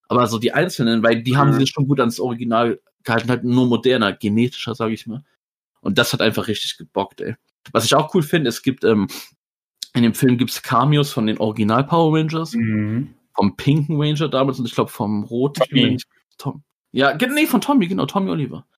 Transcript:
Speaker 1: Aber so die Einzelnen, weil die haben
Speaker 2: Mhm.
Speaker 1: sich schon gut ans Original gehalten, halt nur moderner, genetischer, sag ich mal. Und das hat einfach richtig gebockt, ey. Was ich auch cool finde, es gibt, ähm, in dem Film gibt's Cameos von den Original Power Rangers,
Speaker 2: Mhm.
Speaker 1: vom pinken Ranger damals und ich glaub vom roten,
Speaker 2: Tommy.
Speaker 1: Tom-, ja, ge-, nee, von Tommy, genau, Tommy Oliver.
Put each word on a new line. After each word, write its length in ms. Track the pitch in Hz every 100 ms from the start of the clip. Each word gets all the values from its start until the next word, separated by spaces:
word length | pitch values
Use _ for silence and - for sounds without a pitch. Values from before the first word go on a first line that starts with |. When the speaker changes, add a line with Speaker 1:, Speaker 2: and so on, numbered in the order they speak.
| _
Speaker 1:
Aber 180 | 123 120
so 120 | 110
die 140 | 113
Einzelnen, 500 | - 180 - 117 117
weil 200 | 113 113
die 160 | 117 131
haben 140 | 143
Speaker 2:
Mhm. 60 | 135
Speaker 1:
sich 100 | 135
schon 180 | - 135
gut 120 | 143
ans 200 | 117 -
Original 600 | 127 117 120 113 120 107 _ _
gehalten, 280 | - 113 117
halt 140 | 123
nur 200 | 123 123 127
moderner, 460 | 117 127 127 104
genetischer, 640 | - 107 107 123 - -
sag 160 | 110 110
ich 160 | 110 -
mal. 180 | 113 - _ _ _ _ _
Und 160 | - 95
das 160 | -
hat 80 | 123
einfach 280 | 110 104 98
richtig 280 | 104 - -
gebockt, 460 | 82 - 98 -
ey. 120 | - 120 _ _ -
Was 140 | - 113
ich 80 |
auch 200 | 143 147
cool 80 | 190
finde, 280 | 151 175 131
es 100 | 113
gibt, 240 | - 123
ähm, 240 | - 107 98 - - _ _ _ _ _ -
in 80 | 120
dem 100 | 117
Film 240 | 104 131 120
gibt's 260 | 127 -
Cameos 480 | - 120 135 147 143
von 160 | - 110
den 120 | 107
Original 440 | 110 107 107 113 143
Power 280 | 170 160 156
Rangers, 340 | 156 160 160
Speaker 2:
Mhm. 640 | 117 113 107 104 113 143 - _
Speaker 1:
vom 220 | - 98 -
pinken 420 | - 151 147 151
Ranger 300 | 151 151 151
damals 300 | 131 139 120
und 80 | 117
ich 80 |
glaub 160 | - 110
vom 340 | - 104 104
roten, 380 | 104 117 139 - -
Speaker 2:
Tommy. 260 | 139 117 87 - _ _ -
Speaker 1:
Tom-, 260 | 143 - - _ _
ja, 200 | - 135
ge-, 180 | 156 247
nee, 140 | 294 311
von 160 | 233
Tommy, 240 | - 285 175
genau, 180 | 190
Tommy 240 | - 196 190
Oliver. 360 | 165 139 - -